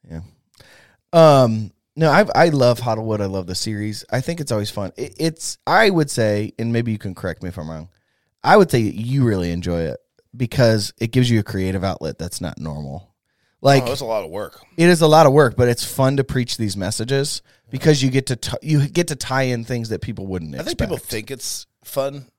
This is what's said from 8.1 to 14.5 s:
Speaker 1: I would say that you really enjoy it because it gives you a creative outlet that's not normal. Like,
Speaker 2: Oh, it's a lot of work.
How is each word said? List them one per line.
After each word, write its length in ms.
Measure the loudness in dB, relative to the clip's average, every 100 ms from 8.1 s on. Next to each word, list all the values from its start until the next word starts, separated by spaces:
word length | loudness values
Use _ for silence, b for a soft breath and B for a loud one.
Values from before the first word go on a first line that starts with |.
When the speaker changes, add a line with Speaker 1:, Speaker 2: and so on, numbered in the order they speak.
| _ _ _
Speaker 1:
I 140 | 4 6
would 160 | 6
say 120 | 2
that 120 | 0 -4
you 300 | -4 0 2
really 260 | 2 -2
enjoy 300 | -4 -4 -4
it 160 | -4 -6 _ _ _ -6
because 560 | -4 2 2 2 -2 -6
it 140 | -2
gives 180 | 0 2
you 120 | 2
a 20 |
creative 400 | 0 -4 -2 -2
outlet 340 | -4 -4 -8 -8
that's 220 | -10 -8
not 180 | -10 -10
normal. 560 | -10 -10 -10 -14 -16 _ _ _ _ _
Like, 240 | 4 4 2
Speaker 2:
Oh, 60 |
it's 100 | -6
a 40 | -4
lot 180 | -6
of 60 | -6
work. 320 | -10 -12